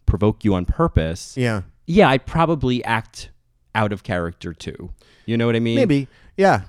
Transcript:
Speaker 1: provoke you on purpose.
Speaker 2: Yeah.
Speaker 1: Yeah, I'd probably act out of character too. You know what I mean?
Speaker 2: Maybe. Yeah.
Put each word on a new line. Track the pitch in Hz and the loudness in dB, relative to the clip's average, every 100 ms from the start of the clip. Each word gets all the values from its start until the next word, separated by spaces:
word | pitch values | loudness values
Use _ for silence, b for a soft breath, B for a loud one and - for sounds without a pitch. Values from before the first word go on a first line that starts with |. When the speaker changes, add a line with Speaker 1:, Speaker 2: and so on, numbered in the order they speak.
| - | 0
Speaker 1:
provoke | 95 104 110 | 2 0 0
you | 107 | 0
on | 92 | 0
purpose. | 90 - 165 - 80 82 - - | -2 -2 0 0 -2 -4 -10 -4
Speaker 2:
Yeah. | 123 107 90 _ - | -2 -2 -6 _ -2
Speaker 1:
Yeah, | 170 170 | 4 6
I'd | 131 - | 4 0
probably | 165 165 160 127 123 | 0 0 0 0 -2
act | - 113 - - - - _ _ _ 110 | -2 -4 -4 -14 -20 -20 _ _ _ -2
out | 107 | -2
of | 101 | -2
character | - 90 85 85 90 | -4 -4 -4 -8 -12
too. | 82 - - 90 - b b | -12 -12 -12 -14 -16 b b
You | - 113 | -4 -2
know | 117 | 0
what | 117 | 0
I | |
mean? | 117 117 | 0 2
Speaker 2:
Maybe. | 240 143 135 b b - | 2 2 -2 b b 2
Yeah. | 196 123 | 2 2